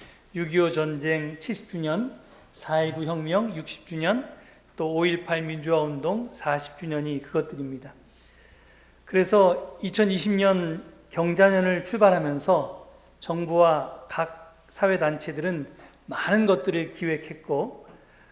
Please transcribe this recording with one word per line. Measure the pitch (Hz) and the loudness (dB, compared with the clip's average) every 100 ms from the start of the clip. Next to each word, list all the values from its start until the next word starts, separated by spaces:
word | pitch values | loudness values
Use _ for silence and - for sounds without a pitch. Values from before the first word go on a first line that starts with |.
| - - _ 175 | -20 -20 _ -8
육이오 | 170 170 170 | -2 2 2
전쟁 | 160 156 151 151 160 151 156 | 2 -2 -2 -2 -2 -2 -8
칠십 | - 220 - | -8 -8 -8
주년, | 175 156 165 247 - - - - | -6 -2 -2 -4 -8 -20 -20 -20
사일구 | - - 156 160 156 156 | -16 -4 0 0 -2 -4
혁명 | 165 156 185 226 160 | -4 -2 0 0 -6
육십 | 156 - - | -12 -14 -12
주년, | 165 160 233 - - - - _ - | -4 0 0 -4 -14 -20 -20 _ -6
또 | 160 | -4
오일팔 | 160 175 170 - 165 | 0 0 0 -2 -4
민주화 | 160 160 151 160 | -4 -6 0 2
운동 | 151 143 147 214 240 | 2 -2 -2 -4 -6
사십 | - - 147 143 - | -8 -4 -2 -4 -12
주년이 | 165 151 151 143 | -6 -4 -4 -6
그것들입니다. | - 160 151 143 139 131 139 - _ _ _ _ - _ _ _ _ _ - | -4 -4 -4 -6 -10 -10 -14 -20 _ _ _ _ -20 _ _ _ _ _ -2
그래서 | 190 180 208 185 175 - - | 2 4 6 6 4 -2 -8
이천이십 | 196 - 214 185 208 | -4 2 2 2 0
년 | 196 196 190 170 165 - - _ | 2 4 4 0 -6 -10 -20 _
경자년을 | - 170 170 196 190 185 180 | -2 0 6 6 6 2 0
출발하면서 | - 233 202 180 151 143 160 175 139 - - - _ _ | -2 4 6 6 2 -2 2 2 0 -8 -20 -20 _ _
정부와 | - 170 170 170 170 156 135 - - | -6 -4 0 4 6 4 -2 -10 -10
각 | - 165 - - - _ | -6 -6 -8 -20 -20 _
사회단체들은 | - 196 185 151 151 - 147 165 170 139 - - - | -2 0 2 0 -2 -6 -6 -4 -4 -6 -14 -20 -20
많은 | - - - 208 | -12 -6 0 2
것들을 | 214 190 196 170 160 | 4 2 0 -2 -4
기획했고, | - 165 156 - - - 143 220 - - - _ _ _ | -6 -4 -4 -6 -14 -4 -4 -4 -8 -20 -20 _ _ _